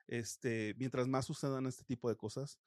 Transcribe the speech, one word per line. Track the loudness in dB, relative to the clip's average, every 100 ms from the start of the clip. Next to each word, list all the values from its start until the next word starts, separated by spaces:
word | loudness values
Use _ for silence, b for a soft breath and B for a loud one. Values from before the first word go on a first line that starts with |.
| -4
este, | -4 -2 -2 0 2 0 0
mientras | 0 2 4
más | 2 0
sucedan | -2 0 0 -2
este | -4
tipo | -6 0 0
de | 0
cosas, | -2 -4 -6 -10